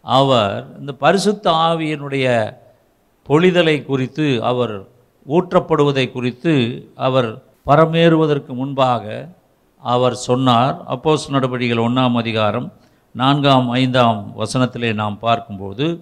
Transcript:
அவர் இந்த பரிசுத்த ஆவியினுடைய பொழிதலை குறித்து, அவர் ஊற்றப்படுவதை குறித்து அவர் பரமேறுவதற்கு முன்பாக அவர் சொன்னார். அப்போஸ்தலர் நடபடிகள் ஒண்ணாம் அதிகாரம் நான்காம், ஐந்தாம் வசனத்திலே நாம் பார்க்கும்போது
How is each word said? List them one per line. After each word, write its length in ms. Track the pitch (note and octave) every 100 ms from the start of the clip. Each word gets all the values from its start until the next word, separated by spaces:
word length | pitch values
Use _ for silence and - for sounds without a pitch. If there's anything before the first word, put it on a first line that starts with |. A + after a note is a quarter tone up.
அவர் 500 | - B2 C#3 B2+ G2+ A2 C#3 -
இந்த 140 | C#3
பரிசுத்த 540 | C#3 C#3+ F#3+ G3 G3+ G3 D#3+ E3
ஆவியினுடைய 600 | E3+ D#3 D3+ C#3+ C3+ B2+ A#2+ G#2+ - - _ _ _ _ _ -
பொழிதலை 480 | D3+ F#3 E3+ D#3+ D3
குறித்து, 420 | A#2+ C3+ B2+ - D3+ A#2+
அவர் 320 | A2 B2 A#2 G2+ F#2+ _ _ _ -
ஊற்றப்படுவதை 800 | D#3+ F3 F#3 F3 D#3 C#3+ C3+ B2+
குறித்து 440 | B2+ B2 A#2+ E3 D3 A#2 C#3 - -
அவர் 340 | C3 C3 A#2 A2 _ _ -
பரமேறுவதற்கு 880 | D3 D#3+ E3 E3+ D#3+ D#3+ C#3+ C#3
முன்பாக 500 | B2 C3+ C3+ B2+ A#2+ G#2 A#2 D3+ - _ _ _ _
அவர் 340 | C3 B2 B2+ A#2+
சொன்னார். 600 | - B2+ C3 A#2 C3 E3+ -
அப்போஸ்தலர் 480 | C3 D#3+ D3+ D3 C#3
நடபடிகள் 480 | B2+ B2 A#2+ A#2
ஒண்ணாம் 320 | A2+ B2+ B2+ A#2+
அதிகாரம் 520 | A2+ A2 G#2+ G#2+ D3 - _ _ _
நான்காம், 540 | - C3 D3 C#3 C3 B2
ஐந்தாம் 480 | B2 C3 B2+ A#2+ A2 G2 -
வசனத்திலே 520 | A2 C3 B2+ A#2 A#2
நாம் 240 | G#2+ G#2+ G2
பார்க்கும்போது 680 | A2+ A#2 - G2 G2 G2+ D#3 E3